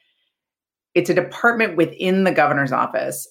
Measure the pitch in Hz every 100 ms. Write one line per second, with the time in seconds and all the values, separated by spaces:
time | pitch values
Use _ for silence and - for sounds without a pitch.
0 | _ _ _ _ _ _ _ _ _ 175
1 | 175 175 - - 233 233 214 165 156 -
2 | 185 190 190 160 151 143 135 123 120 -
3 | 135 143 -